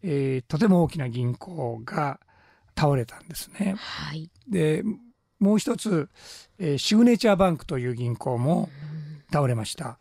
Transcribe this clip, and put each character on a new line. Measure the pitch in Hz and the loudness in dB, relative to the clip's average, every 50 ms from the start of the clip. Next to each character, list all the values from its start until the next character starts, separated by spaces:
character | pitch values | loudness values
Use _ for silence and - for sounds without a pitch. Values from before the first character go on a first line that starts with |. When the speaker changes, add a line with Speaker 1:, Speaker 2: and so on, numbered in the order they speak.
Speaker 1:
え | - 190 147 143 139 135 131 131 127 _ | -4 -2 -2 0 0 0 -2 -2 -4 _
ー、 | |
と | - 151 | -2 2
て | 190 220 | 4 6
も | 190 175 170 | 6 6 6
大 | 151 | 2
き | - 175 | 0 -4
な | 135 127 | -6 -6
銀 | 117 123 123 123 120 | -4 -2 -2 -2 -2
行 | - - - 180 165 143 120 117 113 113 | -4 -8 -14 -10 -6 -6 -6 -6 -8 -10
が | 123 - 170 151 143 135 - _ _ _ _ _ _ _ _ _ _ _ | -8 -4 -4 -4 -4 -4 -8 _ _ _ _ _ _ _ _ _ _ _
倒 | - 160 147 143 | 0 2 4 4
れ | 135 117 | 2 0
た | 117 - - | -2 -8 -20
ん | - - | -18 -16
で | - | -14
す | - - - - - | -14 -14 -14 -6 -4
ね。 | 202 190 190 208 | -2 -2 -2 -4
Speaker 2:
は | - - - - 151 151 151 | -8 -12 -12 -10 -10 -10 -10
い。 | 160 160 170 _ _ _ 285 | -10 -12 -14 _ _ _ -4
Speaker 1:
で、 | 214 180 160 156 156 - - 220 220 - - - _ _ _ _ _ _ | -2 0 2 2 0 0 -2 -4 -6 -6 -10 -20 _ _ _ _ _ _
も | 202 196 214 | 2 4 4
う | 214 | 4
一 | - - 233 | 2 0 -4
つ、 | 185 - 220 196 160 143 - _ _ - - - - - _ _ _ | -2 -2 -2 0 0 -2 -4 _ _ -20 -20 -20 -20 -20 _ _ _
え | 196 156 143 | -4 -2 -2
ー、 | 135 | -2
シ | - - 208 | 0 2 4
グ | 214 233 | 6 8
ネ | 247 240 214 | 6 6 6
チ | - 226 | 4 4
ャ | 202 | 4
ー | |
バ | 175 196 185 | 4 4 2
ン | 170 147 | 2 -2
ク | - | -4
と | - 156 131 | -6 -6 -4
い | 123 123 | -2 -4
う | 123 | -4
銀 | 117 123 120 117 | -4 -2 -4 -4
行 | - - 135 127 120 | -4 -4 -4 -2 0
も | 120 135 165 - - - - 139 147 151 151 160 156 147 156 147 _ _ | 0 0 2 0 0 -4 -8 -16 -16 -14 -12 -12 -12 -14 -16 -18 _ _
倒 | - 151 143 | 0 0 2
れ | 127 123 | 2 0
ま | 113 110 | -2 -4
し | - - | -8 -8
た。 | - 156 120 113 _ | -10 -10 -12 -12 _